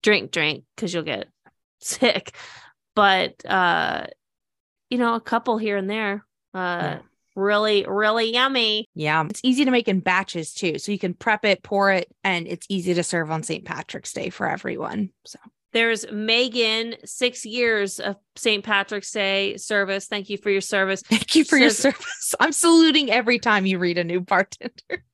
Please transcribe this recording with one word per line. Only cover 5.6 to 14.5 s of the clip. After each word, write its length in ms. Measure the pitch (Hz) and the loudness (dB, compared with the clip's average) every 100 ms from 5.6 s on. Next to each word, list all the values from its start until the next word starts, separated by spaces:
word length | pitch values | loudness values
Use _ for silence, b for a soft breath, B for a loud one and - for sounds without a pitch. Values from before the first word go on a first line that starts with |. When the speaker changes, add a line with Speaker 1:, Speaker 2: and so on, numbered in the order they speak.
| 220 202 | 0 -2
Speaker 1:
and 120 | 190 | -2
there, 360 | 214 214 202 _ _ _ | -2 -4 -6 _ _ _
uh, 40 | 190 180 175 | -6 -4 -2
Speaker 2:
Yeah. 180 | 180 151 - _ _ - | -4 -6 -14 _ _ -2
Speaker 1:
really, 500 | 196 208 214 208 - | 2 2 2 2 0
really 440 | 196 214 226 226 | 0 2 2 0
yummy. 560 | 233 269 262 220 214 220 - | 2 2 2 0 -2 -6 -6
Speaker 2:
Yeah. 300 | 151 156 156 | 0 0 0
It's 120 | - | -2
easy 220 | 254 254 269 | 0 4 4
to 60 | |
make 160 | 247 233 | 2 2
in 120 | 190 | 0
batches 540 | 180 185 190 175 156 | 2 0 -2 -8 -8
too. 260 | - 180 147 | -4 -4 -2
So 120 | - | -4
you 60 | 202 | -2
can 140 | 185 | -2
prep 300 | 175 - 214 214 | -2 0 2 2
it, 160 | 190 | 0
pour 280 | - 202 196 | 0 2 4
it, 160 | 190 175 _ | 2 -2 _
and 240 | 196 175 165 | -2 -2 -4
it's 180 | 175 - | -10 -4
easy 240 | 196 180 | -4 0
to 100 | 175 | 0
serve 260 | 170 175 156 | 0 -2 -2
on 140 | 160 | -4
Saint 220 | 156 165 - | -4 -8 -6
Patrick's 480 | 160 160 - - | -10 -10 -12 -10
Day 160 | - - | -8 -10
for 180 | - | -6
everyone. 640 | 180 | -4